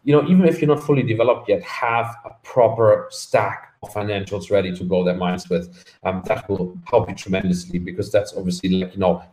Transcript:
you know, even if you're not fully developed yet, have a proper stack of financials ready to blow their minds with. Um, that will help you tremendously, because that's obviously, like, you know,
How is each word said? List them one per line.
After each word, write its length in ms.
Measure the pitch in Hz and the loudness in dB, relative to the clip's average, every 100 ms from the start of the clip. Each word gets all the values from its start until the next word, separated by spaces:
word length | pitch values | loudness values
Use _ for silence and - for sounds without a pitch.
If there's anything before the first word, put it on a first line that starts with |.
you 80 | 135 | 2
know, 160 | 147 147 | 2 6
even 180 | 185 175 | 6 6
if 140 | - | 4
you're 140 | 147 | 2
not 80 | 143 | 2
fully 200 | - 139 | 2 2
developed 460 | 113 110 117 117 - | 2 2 2 0 0
yet, 140 | 98 | -2
have 540 | - - 120 117 113 - | -2 -4 -2 0 -2 -8
a 60 | - - | -18 -20
proper 640 | - 131 113 113 110 107 - | -4 2 2 4 4 4 2
stack 540 | - - 120 101 - - _ | -14 -2 0 0 -4 -14 _
of 100 | - | -12
financials 580 | 104 104 101 95 101 - | -8 -4 -4 -6 -8 0
ready 240 | 101 92 | 2 2
to 80 | 90 | -4
blow 220 | 90 92 | 0 0
their 120 | 90 90 | 2 0
minds 320 | 90 90 - | -2 -4 -2
with. 360 | 87 - - - _ | -4 -4 -14 -20 _
Um, 200 | 95 92 - | -6 -4 -2
that 220 | - - | -4 -2
will 280 | 95 90 180 | -4 -4 -8
help 240 | - 117 113 | 0 0 0
you 60 | |
tremendously, 640 | - - 92 92 90 - 87 | -6 -4 -2 -2 -2 -4 -6
because 320 | 90 87 95 | -6 -8 -2
that's 240 | 104 - | 0 -2
obviously, 360 | 101 90 90 95 | -4 -6 -4 0
like, 240 | 92 92 | 0 -2
you 40 | 98 | -2
know, 240 | 92 87 - | 0 0 -4